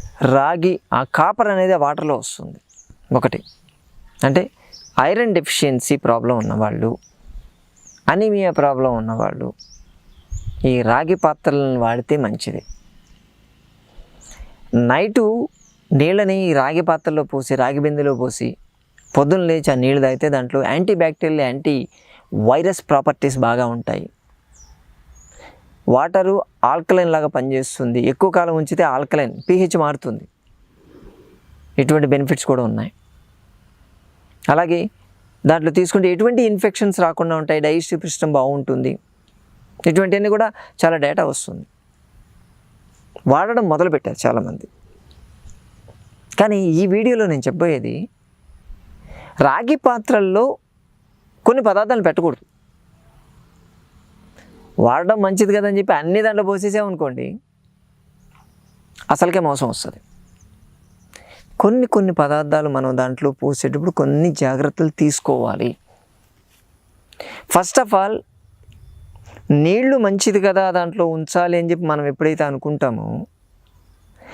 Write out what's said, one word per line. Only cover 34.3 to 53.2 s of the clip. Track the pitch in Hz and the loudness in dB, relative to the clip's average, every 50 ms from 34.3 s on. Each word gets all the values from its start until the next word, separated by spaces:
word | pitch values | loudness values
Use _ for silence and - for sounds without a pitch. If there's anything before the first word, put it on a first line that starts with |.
| _ _ - - | _ _ -2 0
అలాగే | 143 160 175 165 170 170 165 214 - _ _ _ _ _ _ _ _ _ - | 2 2 2 2 0 -2 -2 -4 -8 _ _ _ _ _ _ _ _ _ 2
దాంట్లో | - 156 165 156 160 | 2 2 2 2 0
తీసుకుంటే | 151 180 180 170 - 202 185 185 180 | 2 2 2 2 2 2 2 2 2
ఎటువంటి | 170 214 240 247 220 247 | 2 2 2 2 2 2
ఇన్ఫెక్షన్స్ | 220 214 190 196 214 185 - 220 202 185 - | 2 2 0 0 0 0 0 -2 0 0 2
రాకుండా | 180 165 165 - 170 165 165 | 0 0 0 0 -2 -2 -2
ఉంటాయి, | 160 156 147 156 156 | -2 -2 0 0 0
డైజెస్టివ్ | 147 151 156 165 160 - - 165 | 2 2 0 0 -2 -2 -6 -6
సిస్టమ్ | - 170 - - - 156 151 | -6 -6 -8 -4 -2 0 2
బాగుంటుంది. | 139 131 135 143 143 135 131 135 131 127 131 131 - _ _ _ _ _ _ _ _ _ _ _ - - - _ - - | 2 2 0 -2 -4 -2 -2 -2 -2 -2 -4 -4 -6 _ _ _ _ _ _ _ _ _ _ _ -20 -20 -20 _ -4 -2
ఇటువంటివన్నీ | 170 156 170 196 185 185 196 202 208 | 0 2 2 2 0 0 -2 -2 0
కూడా | 208 214 226 214 214 - - - _ - - | 2 2 0 0 -2 -8 -20 -20 _ 0 2
చాలా | 165 165 | 2 2
డేటా | 160 143 143 156 196 160 | 2 0 -2 0 0 -2
వస్తుంది. | 151 139 - - - - - - - _ _ _ _ _ _ _ _ _ - - _ _ _ _ _ _ _ _ _ _ _ _ _ _ _ _ _ - - - | -2 -4 -6 -10 -12 -14 -16 -16 -20 _ _ _ _ _ _ _ _ _ -20 -20 _ _ _ _ _ _ _ _ _ _ _ _ _ _ _ _ _ -16 -4 0
వాడడం | - 131 147 185 214 233 233 226 185 | 2 4 4 2 2 0 0 0 0
మొదలుపెట్టారు | 156 156 175 185 151 139 - - - - - 120 | 2 2 0 0 0 -2 -4 -4 -8 -4 -2 -2
చాలామంది. | 120 113 98 - - - - - _ _ - - _ _ _ - - - - - - - - - - - _ - _ - - - - - - _ _ _ _ _ - - | -2 -2 -4 -6 -8 -12 -14 -18 _ _ -20 -20 _ _ _ -20 -20 -20 -20 -20 -20 -20 -20 -20 -20 -20 _ -20 _ -20 -20 -20 -20 -20 -20 _ _ _ _ _ 0 0
కానీ | 202 214 208 196 | 2 2 2 0
ఈ | 190 175 160 160 190 | 0 0 2 2 2
వీడియోలో | 190 185 208 226 254 247 226 220 | 2 2 2 2 2 2 0 0
నేను | 190 160 135 | 0 -2 -2
చెప్పబోయేది | 123 - 135 175 170 175 156 131 104 117 113 135 185 - _ _ _ _ _ _ _ _ - - _ - - - - - - - - - - - - - - - | -2 -4 -2 -2 0 -2 -2 -2 -4 -6 -8 -8 -10 -12 _ _ _ _ _ _ _ _ -20 -20 _ -20 -20 -20 -20 -20 -20 -20 -20 -20 -20 -20 -20 -10 -4 0
రాగి | - 143 135 156 233 233 302 | 0 2 0 0 0 0 0
పాత్రల్లో | - - 269 240 233 214 - 254 214 202 190 185 208 233 277 - - _ _ _ _ _ _ _ _ _ _ _ _ _ _ _ _ - | 2 2 0 0 0 -2 0 0 2 2 2 2 2 0 0 -2 -6 _ _ _ _ _ _ _ _ _ _ _ _ _ _ _ _ 2
కొన్ని | - 240 269 240 | 2 2 4 4
పదార్థాలను | 214 190 196 214 208 247 233 190 | 2 2 2 2 0 0 2 2
పెట్టకూడదు. | 175 156 - 165 170 127 - _ _ _ _ _ _ _ _ _ _ _ _ _ _ _ _ | 0 2 2 0 0 -2 -4 _ _ _ _ _ _ _ _ _ _ _ _ _ _ _ _